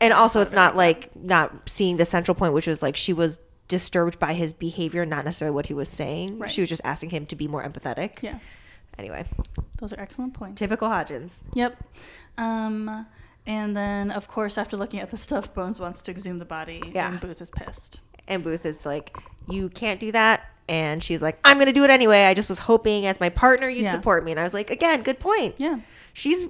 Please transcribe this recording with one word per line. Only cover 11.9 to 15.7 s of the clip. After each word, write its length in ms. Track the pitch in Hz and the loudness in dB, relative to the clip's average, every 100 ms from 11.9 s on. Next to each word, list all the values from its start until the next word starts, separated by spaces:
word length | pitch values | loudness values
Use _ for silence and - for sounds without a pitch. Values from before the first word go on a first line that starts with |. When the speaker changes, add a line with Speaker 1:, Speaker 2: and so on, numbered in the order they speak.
| - - - - - | -20 -20 -20 -18 -8
Speaker 2:
Um, 680 | 226 226 220 214 214 214 220 - - _ - | -6 -4 -4 -6 -8 -10 -14 -20 -20 _ -8
and 300 | 214 208 202 | -6 -4 -4
then, 340 | 202 202 202 | -4 -2 -4
of 160 | 202 202 | -6 -8
course, 300 | - 208 208 | -6 -4 -4
after 180 | - 202 | -6 -6
looking 240 | 196 202 | -8 -8
at 100 | 190 | -10
the 60 | 220 | -12
stuff, 380 | - 285 202 | -6 -6 -6
Bones 260 | - 180 | -8 -8